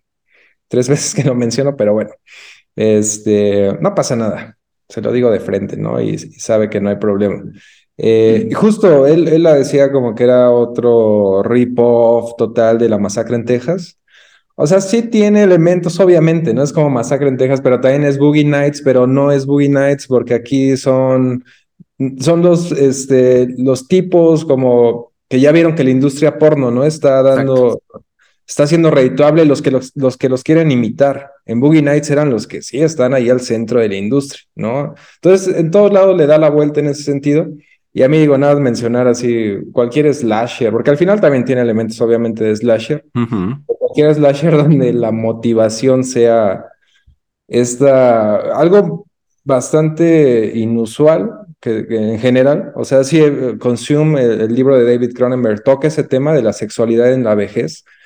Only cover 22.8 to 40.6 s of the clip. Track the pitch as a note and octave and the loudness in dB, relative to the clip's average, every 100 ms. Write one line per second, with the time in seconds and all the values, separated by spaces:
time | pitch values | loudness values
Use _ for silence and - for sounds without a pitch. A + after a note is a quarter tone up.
22.8 | C#3 B2+ - C3 B2+ B2+ B2 B2 C3 B2+ | 0 0 0 2 4 2 0 -2 -2 -2
23.8 | - F#3 F#3 F3+ E3 D#3 D#3+ C3 B2+ A#2+ | 0 -2 2 2 4 2 0 0 2 2
24.8 | A#2+ A#2 - _ - B2+ C#3+ E3 E3 D#3+ | 2 0 -8 _ -4 2 4 4 2 0
25.8 | C3 C3 C#3+ C3+ D#3 D3 D#3 D3 B2 B2 | 0 0 0 0 -2 2 2 2 0 0
26.8 | D3 D#3 C#3+ C3+ C3+ C3+ C3+ C3 B2 G#2+ | -2 0 0 2 2 2 0 2 2 0
27.8 | - - _ _ _ _ - - D3 E3 | -8 -20 _ _ _ _ -8 -2 0 2
28.8 | D#3+ C#3+ B2+ - D3 D#3 D#3 C3 C#3 C3 | 2 4 2 2 2 4 4 2 0 -2
29.8 | - D3 C3 A#2+ C3 B2+ C#3+ D#3+ D#3+ B2 | -4 -4 -4 -2 -2 -2 0 0 2 0
30.8 | A2+ A#2+ C#3 C3+ - _ - A#2 C#3+ D#3+ | -2 0 -2 -2 -10 _ -8 -2 2 2
31.8 | C#3+ D3 D#3 C#3+ D3 A2 A2 F2 - B2 | 2 0 0 -2 0 -2 -6 -14 -10 -2
32.8 | D#3 D#3+ B2+ C3+ A#2 B2+ B2 A2+ A2+ B2 | -2 0 -2 0 0 -2 -2 -6 -2 -2
33.8 | A2 G2 G#2 C#3 C#3 - _ - G#2+ C3 | -2 -4 -4 -4 -4 -10 _ -10 -8 -6
34.8 | C#3+ - - _ E3+ F#3+ F#3+ E3+ D#3+ G3+ | -8 -12 -20 _ 2 2 0 -2 0 2
35.8 | G#3 G3 F#3+ F#3 D3 D#3 D#3 D3 D3 D3+ | 4 4 4 4 4 4 2 2 0 -2
36.8 | D3 C#3 D3 C#3 C#3+ D3 D#3+ - _ _ | -4 -4 -6 -4 -2 -2 -2 -8 _ _
37.8 | _ - C3 D#3 D3+ C3+ C#3+ D3 C3 A2 | _ 0 2 4 2 2 2 2 0 -2
38.8 | A#2 A#2+ B2+ A#2+ B2 A#2 A2 G2 - - | -2 0 0 0 -2 -2 -4 -6 -6 -4
39.8 | A#2+ D3 D3 C3+ A#2 G#2+ A#2+ - | -2 0 0 0 -2 -2 -4 -4